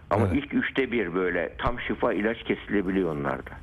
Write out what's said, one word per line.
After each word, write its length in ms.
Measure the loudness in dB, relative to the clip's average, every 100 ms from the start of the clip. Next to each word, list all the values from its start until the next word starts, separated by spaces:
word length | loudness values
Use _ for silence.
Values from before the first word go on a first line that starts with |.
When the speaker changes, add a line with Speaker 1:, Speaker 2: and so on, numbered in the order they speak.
| 0
Speaker 1:
Ama 180 | 4 4
Speaker 2:
Evet. 160 | 2
Speaker 1:
ilk 100 | 0
üçte 380 | 0 0 0 0
bir 220 | 0 0 0
böyle 380 | 2 0 -2 -2
tam 220 | -2 -2
şifa 340 | -4 0 0
ilaç 300 | 2 0 -2
kesilebiliyor 720 | -2 -4 0 0 2 2 2 0
onlarda. 360 | -2 -4 -8 -16